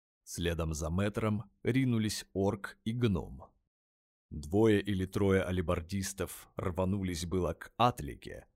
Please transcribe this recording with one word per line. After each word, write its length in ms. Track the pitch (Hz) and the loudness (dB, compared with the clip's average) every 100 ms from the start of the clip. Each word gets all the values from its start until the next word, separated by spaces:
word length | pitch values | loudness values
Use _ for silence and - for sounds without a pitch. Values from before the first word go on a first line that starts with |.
| _ _ | _ _
Следом 500 | - - 85 82 80 | -14 -4 -2 0 -2
за 160 | 78 80 | -2 -2
мэтром 540 | 87 104 107 107 107 - _ | 0 0 0 0 -2 -4 _
ринулись 640 | 110 127 131 117 107 - - | -2 2 2 2 0 -2 -6
орк 440 | 95 98 101 - - | 0 0 0 -6 -8
и 100 | - | -6
гном. 500 | 120 120 90 50 65 - _ _ _ _ _ _ _ - | 0 2 2 -2 -12 -18 _ _ _ _ _ _ _ -14
Двое 520 | 76 73 98 113 101 | -12 0 4 6 6
или 240 | 98 95 92 | 4 0 0
трое 380 | 101 98 95 | 2 4 4
алибардистов 1080 | - 92 85 87 80 98 95 - 85 - - - | 4 0 0 -2 -2 -4 -4 -6 -8 -8 -16 -6
рванулись 680 | 92 85 92 101 92 85 85 | -4 -2 0 0 -2 -4 -2
было 280 | 92 85 | 0 0
к 200 | 80 - - | -2 -8 0
Атлике, 680 | 120 - 71 58 - - - | 2 0 -6 -10 -14 -16 -16